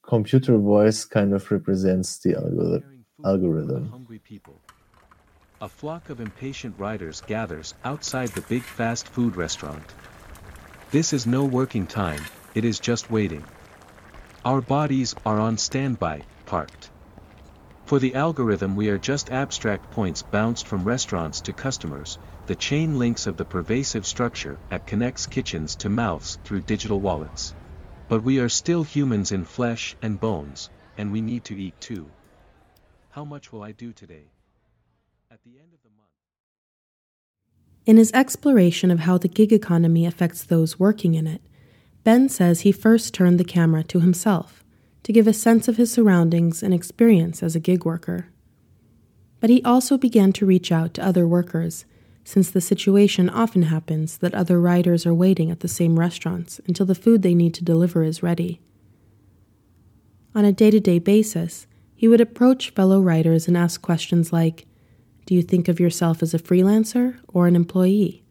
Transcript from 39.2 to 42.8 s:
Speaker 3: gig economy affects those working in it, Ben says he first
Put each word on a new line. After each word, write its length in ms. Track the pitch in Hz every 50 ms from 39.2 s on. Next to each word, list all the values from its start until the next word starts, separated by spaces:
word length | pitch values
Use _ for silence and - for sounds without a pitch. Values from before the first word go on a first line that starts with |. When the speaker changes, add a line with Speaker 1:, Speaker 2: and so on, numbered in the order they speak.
| - 175
Speaker 3:
gig 240 | - - 220 208 220
economy 520 | 208 214 - 170 170 170 165 165 165 165
affects 380 | 170 - - 180 170 - - -
those 340 | - 175 165 160 160 -
working 380 | - 185 208 214 214 - 170 165
in 100 | 160 156
it, 160 | 156 160 - _ _ _ _ _ _ _ _ _ _ _ _ _
Ben 240 | 220 226 247 269
says 340 | 262 262 - 185 175 170 170
he 100 | - 202 196
first 400 | -